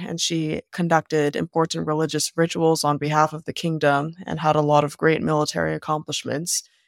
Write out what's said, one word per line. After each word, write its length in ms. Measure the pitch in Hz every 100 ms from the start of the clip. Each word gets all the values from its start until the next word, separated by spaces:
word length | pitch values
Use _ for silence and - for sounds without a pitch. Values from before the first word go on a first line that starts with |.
| 175
and 140 | 170
she 420 | - 165 156 156 -
conducted 640 | - 170 165 - 156 147 147
important 500 | 165 165 165 165 160
religious 460 | 151 156 151 - -
rituals 480 | 165 175 160 160
on 140 | 147 147
behalf 340 | 147 151 156
of 120 | 156
the 80 | -
kingdom 640 | - 170 160 147 143 156 175 190
and 140 | 156
had 160 | 156 151
a 40 |
lot 240 | 147 147
of 140 | 147 -
great 240 | 160 160
military 520 | 156 151 151 170 160
accomplishments. 880 | 156 - 156 156 147 120 135 170 - - _